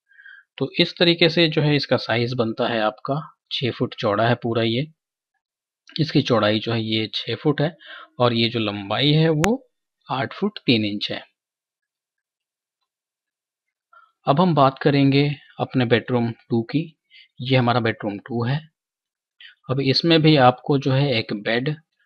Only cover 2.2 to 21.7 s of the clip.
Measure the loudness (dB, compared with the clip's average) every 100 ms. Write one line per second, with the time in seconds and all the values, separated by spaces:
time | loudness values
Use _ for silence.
2.2 | -2 -2 -2 -2 -2 0 -2 -4 -6 -6
3.2 | -8 _ -12 -6 -4 -4 -6 -4 -2 0
4.2 | 2 0 -2 -2 0 -2 -4 _ _ _
5.2 | _ _ _ _ _ _ _ -4 0 0
6.2 | 2 2 2 0 -2 -4 -2 -2 -4 -6
7.2 | -8 -4 -2 0 -2 -4 -18 -20 -12 0
8.2 | 0 2 0 0 -4 -4 -4 -2 2 2
9.2 | 2 2 0 -2 _ _ _ _ -10 -8
10.2 | -6 -6 -8 -6 -2 0 0 -6 -8 -10
11.2 | -14 _ _ _ _ _ _ _ _ _
12.2 | _ _ _ _ _ _ _ _ _ _
13.2 | _ _ _ _ _ _ _ _ _ _
14.2 | -2 2 2 4 2 2 0 4 4 4
15.2 | 0 -2 -12 -10 -4 -2 2 2 0 -2
16.2 | -2 -6 -4 -4 -2 -4 -6 -12 _ -20
17.2 | -20 -12 0 2 2 0 -2 -4 -6 -8
18.2 | -8 -4 -2 -4 -6 _ _ _ _ _
19.2 | _ _ -20 -16 -8 -4 0 0 2 4
20.2 | 6 6 6 4 0 0 2 0 0 -2
21.2 | -4 -6 -4 -2 -2